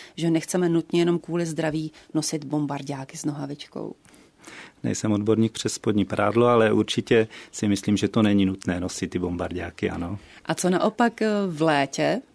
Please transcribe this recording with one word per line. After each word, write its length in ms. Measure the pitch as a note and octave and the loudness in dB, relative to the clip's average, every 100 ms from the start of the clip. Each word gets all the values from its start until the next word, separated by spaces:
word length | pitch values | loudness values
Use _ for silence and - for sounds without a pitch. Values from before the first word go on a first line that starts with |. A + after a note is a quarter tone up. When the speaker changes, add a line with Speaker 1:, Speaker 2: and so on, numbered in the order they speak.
| - - | -18 -4
Speaker 1:
že 160 | E3 | 0
nechceme 380 | D#3+ - F#3 F3 | 2 0 0 2
nutně 320 | E3 D#3+ F3 | 2 2 2
jenom 180 | E3+ F3 | 2 2
kvůli 260 | - E3+ E3+ | -2 -4 -2
zdraví 460 | D3+ D#3 D#3 D#3 - - | -2 -2 -2 -6 -10 -6
nosit 320 | D#3+ D3+ D#3+ C#3+ | -4 -2 -4 -4
bombardáky 720 | D3+ C#3+ C#3+ C#3+ C#3 C3+ E3 | -2 -2 -4 -6 -10 -10 -8
s 80 | D3+ | -8
nohavičkou? 720 | C#3+ C#3+ C#3+ - - G#2+ - - - - _ - - - _ | -6 -8 -10 -12 -12 -12 -14 -20 -20 -20 _ -20 -20 -20 _
Speaker 2:
Nejsem 280 | - G2+ A2 | -6 -2 0
odborník 400 | G#2+ G#2 A2 A2+ | 0 2 2 2
přes 220 | - - | 0 -6
spodní 320 | - - G#2 F#2+ | -4 -2 0 0
prádlo, 420 | G2 G2+ G#2 A#2+ | 0 2 4 4
ale 240 | A#2+ A2 | 6 4
určitě 560 | G#2+ G#2+ - - A#2+ A2 - - | 4 0 -2 4 4 4 -4 -16
si 160 | - G#2 | -4 -2
myslím, 300 | G2 - G#2 | 0 2 0
že 100 | G#2 | 2
to 140 | A#2 | 2
není 240 | G#2 G2+ F#2+ | 4 4 2
nutné 340 | F#2+ - F2+ | 0 -4 -4
nosit 280 | F2+ - F#2 | -4 -6 -6
ty 120 | F2+ | -4
bombardáky, 720 | F2+ F2 E2+ F2 E2+ - F#2 | -4 -4 -4 -6 -8 -6 -6
ano. 300 | F2 E2+ G2+ - - - | -4 -6 -8 -12 -18 -6
Speaker 1:
A 100 | E3 | -2
co 140 | F3+ | 0
naopak 520 | F3+ G#3+ - A#3+ A3+ G#3+ G#3 G3 | 2 0 2 0 2 -2 0 -2
v 140 | D3+ | 0
létě? 600 | D#3+ D3 C#3 - D3 G3 - | 2 4 2 0 0 0 -4